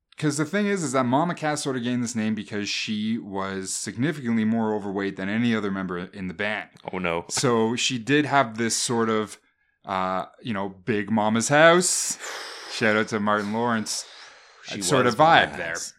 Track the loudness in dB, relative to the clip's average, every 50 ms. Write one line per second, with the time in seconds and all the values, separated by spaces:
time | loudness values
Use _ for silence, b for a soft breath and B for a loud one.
0 | _ _ _ -2 0 0 0 0 -2 -2 0 0 0 0 0 0 0 0 0 2
1 | 2 2 2 2 2 0 -2 -2 -2 -2 -2 -2 -2 -4 -4 -2 -2 -2 -2 -2
2 | -2 -2 -2 -2 -2 -2 -2 -4 -6 -6 -6 -4 -4 -4 -4 -4 -4 -4 -4 -2
3 | -2 -2 -2 -4 -4 -6 -6 -4 -4 -4 -4 -6 -6 -6 -6 -6 -6 -6 -4 -2
4 | -2 -2 -2 -2 -2 0 0 2 2 2 2 2 0 0 0 -2 -2 -4 -2 -2
5 | -2 -2 -4 -4 -4 -2 -2 0 2 2 2 0 0 -2 -2 -4 -4 -4 -4 -6
6 | -8 -8 -10 -10 -10 -8 -6 -4 -4 -4 -4 -6 -8 -12 -16 -18 -12 -8 -6 -4
7 | -2 -2 -2 -2 -2 -4 -2 0 2 2 4 4 2 2 0 0 -2 -2 -2 -2
8 | 0 2 2 2 2 4 4 2 2 2 0 -2 -2 0 0 -2 -2 0 0 0
9 | 2 2 2 0 -2 -4 -8 -16 _ _ _ _ _ _ _ _ _ -4 -2 -2
10 | 0 0 -2 -2 -4 -6 -10 -10 -8 -6 -4 -4 -6 -6 -8 -6 -4 -2 -2 -2
11 | 0 0 2 2 4 4 2 2 2 4 6 8 8 8 8 6 4 2 0 -2
12 | -2 -4 -6 B B B B B B B B B B -10 -2 0 2 4 4 4
13 | 2 0 -2 -2 0 0 0 0 0 -2 -4 -2 -2 0 -2 -2 -2 -4 -6 -8
14 | -8 B B B B B B B B B B B -14 -12 -8 -6 -2 2 2 4
15 | 4 4 4 4 6 8 8 6 6 4 0 -6 -6 -6 -6 -8 -10 -12 -14